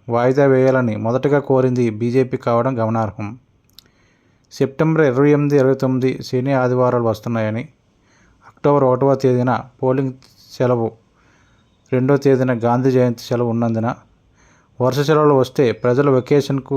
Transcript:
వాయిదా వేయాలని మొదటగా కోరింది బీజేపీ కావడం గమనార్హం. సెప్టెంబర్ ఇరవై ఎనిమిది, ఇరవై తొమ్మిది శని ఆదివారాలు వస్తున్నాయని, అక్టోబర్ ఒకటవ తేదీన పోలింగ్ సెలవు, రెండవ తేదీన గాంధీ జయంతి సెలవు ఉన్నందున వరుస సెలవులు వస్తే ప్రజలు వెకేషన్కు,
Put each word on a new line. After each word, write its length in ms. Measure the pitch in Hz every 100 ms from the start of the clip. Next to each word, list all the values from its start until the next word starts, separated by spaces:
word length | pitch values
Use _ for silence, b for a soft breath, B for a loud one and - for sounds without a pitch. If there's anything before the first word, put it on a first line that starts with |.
| -
వాయిదా 360 | 117 127 135 139
వేయాలని 480 | 131 131 127 120 107
మొదటగా 420 | 110 127 139 143
కోరింది 520 | 131 127 127 123 120
బీజేపీ 460 | 107 120 127 123 127
కావడం 360 | - 117 123 123
గమనార్హం. 500 | 110 113 107 - 104 127 _ _ _ _ b b b b b b b
సెప్టెంబర్ 520 | - 135 - 160 160
ఇరవై 260 | 147 123 143
ఎనిమిది, 260 | 147 147 143
ఇరవై 180 | 131
తొమ్మిది 360 | 135 131 131 131 127
శని 300 | 131 127 127
ఆదివారాలు 520 | 135 127 127 127 123
వస్తున్నాయని, 640 | 117 107 120 117 107 110 147 _ _ _ b b b b b
అక్టోబర్ 380 | _ 147 143
ఒకటవ 300 | 131 127 139
తేదీన 380 | 135 131 123 123 117 - -
పోలింగ్ 320 | 131 131 135 127 - _ -
సెలవు, 360 | - 127 123 113 - _ b b b b b b b -
రెండవ 240 | 127 127 139
తేదీన 360 | 139 131 127 120
గాంధీ 260 | 117 123 131
జయంతి 320 | 127 123 113
సెలవు 280 | - 120 120
ఉన్నందున 380 | 117 117 113 113 - _ _ _ b b b b -
వరుస 220 | 123 131
సెలవులు 340 | 143 151 151
వస్తే 300 | 139 127 - 127
ప్రజలు 380 | 107 123 123 143
వెకేషన్కు, 680 | 131 120 147 135 139 127